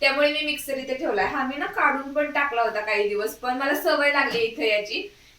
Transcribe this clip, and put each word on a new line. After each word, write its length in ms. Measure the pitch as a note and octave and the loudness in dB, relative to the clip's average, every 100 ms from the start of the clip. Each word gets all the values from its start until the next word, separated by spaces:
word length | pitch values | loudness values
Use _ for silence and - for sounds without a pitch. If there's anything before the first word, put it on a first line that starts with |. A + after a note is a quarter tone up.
त्यामुळे 320 | C#4 C#4 D4 | 2 4 4
मी 80 | D4+ | 2
मिक्सर 360 | D4+ D4 - C4 | -2 -4 -4 -6
इथे 180 | B3+ | -4
ठेवलाय. 320 | C4 D#4+ G#3 - | -4 0 0 0
हा 200 | D4 B3+ | 0 -2
मी 100 | C#4+ | -4
ना 100 | F#4+ | -4
काढून 460 | - D4 C4+ C#4 | 2 2 2 -2
पण 180 | C#4+ D4 | -2 0
टाकला 320 | D4 C#4 A#3 | 0 0 0
होता 180 | A3+ G#3+ | 0 0
काही 280 | G#3 G#3 G#3 | 0 0 0
दिवस, 260 | G#3 A3 | 0 -2
पण 200 | - B3 | -4 -4
मला 200 | B3+ C#4+ | -2 0
सवय 380 | - E4+ D4 C#4+ | 0 2 2 4
लागली 260 | C#4+ A#3+ A#3 | 2 0 0
इथे 300 | A3+ - G#3+ | -2 0 0
याची, 460 | G#3 G#3 F#4 G4+ - - | 0 -2 -6 -8 -14 -20